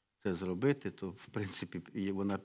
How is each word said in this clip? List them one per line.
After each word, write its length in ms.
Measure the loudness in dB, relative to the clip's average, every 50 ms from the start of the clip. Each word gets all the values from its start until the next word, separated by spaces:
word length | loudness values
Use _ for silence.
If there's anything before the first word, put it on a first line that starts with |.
| _ _ _ _ -2
це 120 | 0 0
зробити, 560 | 0 0 0 0 4 4 4 4 4 0 -6
то, 180 | -6 -4 -6 -6
в 160 | -6 -8 -10 -6
принципі, 540 | -2 -2 -2 0 0 0 -2 -2 -4 -8 -8 -6 -2
і 180 | 0 0 2
вона 260 | 2 2 2 2 2
б 40 | 0